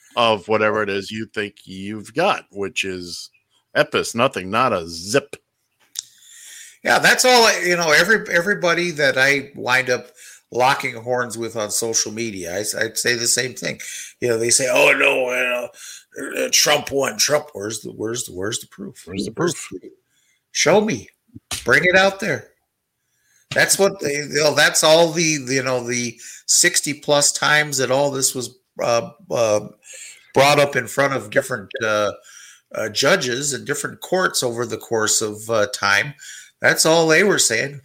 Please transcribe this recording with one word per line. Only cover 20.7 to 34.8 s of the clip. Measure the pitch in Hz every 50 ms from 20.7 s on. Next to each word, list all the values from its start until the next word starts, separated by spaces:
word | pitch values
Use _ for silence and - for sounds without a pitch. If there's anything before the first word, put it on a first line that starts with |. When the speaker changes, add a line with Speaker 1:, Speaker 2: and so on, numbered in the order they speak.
| 170 214
Speaker 2:
me. | 214 220 160 110 85 - _ _ _ _ - - - - - - -
Bring | 120 123 143 160
it | 180 180
out | 190 190 196 196 -
there. | 220 196 143 117 - - _ _ _ _ _ _ _ _ _ _ _ _ _ _ _ _ _ _ _ - -
That's | - 151 - - -
what | 196 196 196 -
they, | 180 147 143
you | 147 147 135 127 143 156
know, | 151 131
that's | 135 151 170 170 - -
all | 156 156 165 170 165
the, | 156 170 170 160 156 147
the, | 131 120 131
you | 135 127
know, | 131 127 123 120
the | 120 123 123 120 120 120 - - - - - - -
sixty | - - - 175 175 - - 156 139
plus | - - - 147 143 143 -
times | - - - 143 151 151 151 151 139 131
that | 131 117
all | 127 135 143 143
this | 131 135 131 - -
was, | 131 120 - - _ _ _ _ -
uh, | - - 120 117 117 - - _ - -
uh, | - 127 117 110 104 107 107 - - _ _ - - - - - - - _ _ -
brought | 131 135 143 147 143
up | 143 143 -
in | 131 117 107
front | - - 139 139 135
of | 127 113 107
different, | 104 - - - 131 110 95 95 - - 113
uh, | 110 107 104 104 101 87 - _ - - - - - - _ _ _ -
uh, | - 110 110
judges | 107 - 135 139 185 196 147 127 120 127 147 147 135
and | 117 - -
different | 123 - - - 107 -
courts | - - 175 185 185 - - - -
over | 123 117 117 123
the | 110 113
course | 110